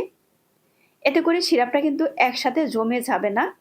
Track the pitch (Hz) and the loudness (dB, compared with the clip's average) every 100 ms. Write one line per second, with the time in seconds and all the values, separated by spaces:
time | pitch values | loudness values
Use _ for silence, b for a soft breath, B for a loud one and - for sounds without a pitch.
0 | - _ _ _ _ _ _ _ _ _ | -4 _ _ _ _ _ _ _ _ _
1 | - 302 330 339 359 285 240 285 302 277 | 0 2 2 0 2 2 2 2 0 0
2 | 330 - - 240 - 247 285 220 220 240 | -2 0 -2 0 -2 0 -2 0 -2 -2
3 | 240 180 202 202 339 - | -2 -2 0 0 -2 -4